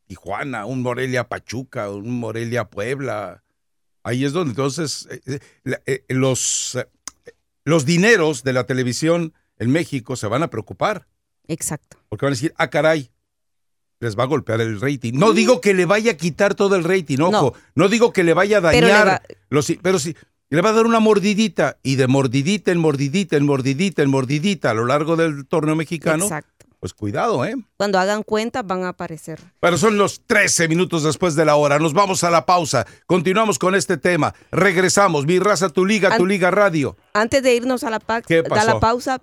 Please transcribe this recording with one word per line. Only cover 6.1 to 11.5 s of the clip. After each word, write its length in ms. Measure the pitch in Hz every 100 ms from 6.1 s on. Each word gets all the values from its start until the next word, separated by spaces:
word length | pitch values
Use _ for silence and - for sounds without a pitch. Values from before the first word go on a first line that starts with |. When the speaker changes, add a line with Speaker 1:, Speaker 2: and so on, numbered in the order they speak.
| 131 131 120 - - -
Speaker 1:
eh, 120 | 123 - _ - - - - _ _
los 200 | 139 165
dineros 580 | 131 170 208 220 156 135
de 100 | 131
la 120 | 127
televisión 680 | 120 127 123 117 156 175 160 - _ -
en 120 | 117
México 460 | 156 156 135 110 123
se 100 | 104
van 160 | 123
a 60 | 165
preocupar. 560 | 107 - - 175 196 - _ _ _
Speaker 2:
Exacto. 520 | -